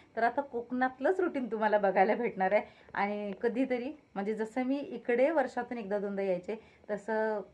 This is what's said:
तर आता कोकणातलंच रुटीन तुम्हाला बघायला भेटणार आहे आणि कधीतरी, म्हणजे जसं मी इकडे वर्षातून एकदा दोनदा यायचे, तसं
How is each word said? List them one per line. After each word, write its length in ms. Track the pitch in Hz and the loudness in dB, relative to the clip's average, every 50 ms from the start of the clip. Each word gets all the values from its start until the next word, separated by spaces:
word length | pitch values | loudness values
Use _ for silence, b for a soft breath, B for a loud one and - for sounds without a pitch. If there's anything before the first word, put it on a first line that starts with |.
| B B - | B B -2
तर 60 | 226 | 0
आता 180 | 226 233 240 285 | 0 2 2 0
कोकणातलंच 800 | 277 - - 233 233 - 254 254 254 262 262 - 262 311 381 381 | -4 -4 -6 -8 -6 -4 -2 0 0 0 0 0 0 2 2 2
रुटीन 260 | 359 330 - 277 247 | 0 0 -2 -4 -4
तुम्हाला 320 | 208 226 214 220 214 214 208 | -4 -2 0 2 2 4 4
बघायला 360 | 196 196 180 208 190 208 208 | 4 4 6 6 4 4 4
भेटणार 380 | 220 240 226 - 190 190 190 | 2 0 -2 0 0 2 2
आहे 100 | 202 214 214 B B B B B - | 2 2 2 B B B B B -4
आणि 380 | - 202 202 208 208 208 208 196 - | -4 -2 -2 -2 -4 -6 -6 -4 -2
कधीतरी, 500 | - 226 202 247 269 254 254 240 240 277 311 - _ _ - | -2 0 0 0 0 0 0 -2 -4 -6 -10 -12 _ _ -4
म्हणजे 200 | 196 202 208 220 | -2 -2 -2 -2
जसं 280 | 202 220 220 - 262 | -2 -4 -4 -2 -2
मी 160 | 254 254 277 285 | -2 0 -2 -2
इकडे 520 | 269 - 247 220 - - 240 240 262 302 | -4 -6 -10 -6 -2 0 2 4 4 4
वर्षातून 480 | 339 302 254 233 - 247 240 240 254 233 | 4 2 0 0 -2 -6 -6 -6 -8 -8
एकदा 200 | 214 190 208 208 | -4 -4 -2 -2
दोनदा 240 | 196 202 202 190 | -2 -2 -2 -2
यायचे, 340 | 196 196 180 180 180 - 214 220 B B B B B - | 0 0 0 -2 -4 -6 -8 -8 B B B B B -8
तसं 500 | 208 202 - - 220 220 220 220 214 208 190 - | -6 -6 -4 -2 -2 0 0 0 -2 -4 -6 -10